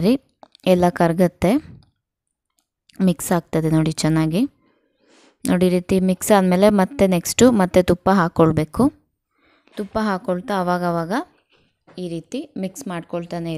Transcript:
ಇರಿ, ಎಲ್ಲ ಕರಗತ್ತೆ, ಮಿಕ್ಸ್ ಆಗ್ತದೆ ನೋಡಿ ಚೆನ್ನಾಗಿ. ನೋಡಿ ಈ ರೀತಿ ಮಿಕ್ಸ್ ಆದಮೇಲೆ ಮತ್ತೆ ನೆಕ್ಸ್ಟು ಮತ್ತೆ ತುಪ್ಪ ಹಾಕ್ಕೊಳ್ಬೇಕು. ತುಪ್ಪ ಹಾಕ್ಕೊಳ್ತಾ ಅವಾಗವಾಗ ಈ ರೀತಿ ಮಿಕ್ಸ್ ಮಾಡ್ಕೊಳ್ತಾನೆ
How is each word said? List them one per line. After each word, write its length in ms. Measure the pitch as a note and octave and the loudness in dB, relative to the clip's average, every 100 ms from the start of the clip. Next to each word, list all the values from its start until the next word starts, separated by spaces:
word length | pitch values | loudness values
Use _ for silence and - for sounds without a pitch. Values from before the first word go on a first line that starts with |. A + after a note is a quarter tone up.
ಇರಿ, 120 | F3 C4+ - _ - _ - | 0 -2 -6 _ -20 _ 0
ಎಲ್ಲ 120 | F3+ F3 - | 2 2 0
ಕರಗತ್ತೆ, 520 | E3+ E3 F3 - F3 C4+ - - _ _ _ _ _ _ _ _ _ _ _ - F#3+ | -2 2 -2 0 -2 -2 -4 -20 _ _ _ _ _ _ _ _ _ _ _ -2 -2
ಮಿಕ್ಸ್ 240 | E3+ - F3 | -2 -2 -4
ಆಗ್ತದೆ 340 | - D#3+ D#3+ D#3 | -2 -4 0 0
ನೋಡಿ 160 | D#3 D#3 | 0 -2
ಚೆನ್ನಾಗಿ. 400 | D#3 D#3+ D#3+ E3 C#4 - _ _ _ _ _ _ _ _ - | -2 0 0 -2 -4 -6 _ _ _ _ _ _ _ _ -2
ನೋಡಿ 180 | F3+ F#3 | 2 2
ಈ 40 | F3+ | 0
ರೀತಿ 200 | F3 F#3+ F#3 | 0 0 0
ಮಿಕ್ಸ್ 200 | F#3 - G#3 | -2 2 2
ಆದಮೇಲೆ 320 | F#3 F3+ G#3 G#3 | 4 4 4 4
ಮತ್ತೆ 260 | F#3 C#4+ G3 | 0 0 0
ನೆಕ್ಸ್ಟು 340 | F3 - - B3 A3+ | 0 -2 4 4 4
ಮತ್ತೆ 200 | F3+ F#3 F3+ | 2 2 2
ತುಪ್ಪ 180 | F3 - G3 | 0 2 2
ಹಾಕ್ಕೊಳ್ಬೇಕು. 680 | D#3+ - E3 D#3 D#3 - C4+ - _ _ _ _ _ _ _ - | 0 2 2 2 -4 0 -2 -2 _ _ _ _ _ _ _ -14
ತುಪ್ಪ 160 | G3 A3 G#3+ | -8 -4 -4
ಹಾಕ್ಕೊಳ್ತಾ 440 | F#3 G3 F3+ F3+ G3+ F3 | -4 -4 -6 -4 -4 -2
ಅವಾಗವಾಗ 460 | F3+ F3 E3+ E3 A#3 F4+ _ _ _ _ _ _ - | -2 -2 -4 -4 -6 -8 _ _ _ _ _ _ -14
ಈ 20 | F3+ | -10
ರೀತಿ 280 | E3 - B3+ - - | -10 -10 -12 -12 -10
ಮಿಕ್ಸ್ 220 | F#3+ - - | -10 -10 -12
ಮಾಡ್ಕೊಳ್ತಾನೆ 580 | E3+ E3 F3 F3 F3 E3 | -12 -8 -10 -8 -10 -8